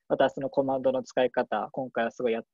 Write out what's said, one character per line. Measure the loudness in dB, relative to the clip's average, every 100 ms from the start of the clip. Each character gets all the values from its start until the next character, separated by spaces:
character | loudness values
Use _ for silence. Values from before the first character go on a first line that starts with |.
| -4
ま | 2
た | 2
そ | 0
の | -4
コ | 0
マ | 0 2
ン |
ド | 0
の | 0
使 | -2 0 2
い |
方、 | 0 -2 -2 -4
今 | -8 -6
回 | -2 -4
は |
す | -2
ご | -2
い |
や | -2
っ | -4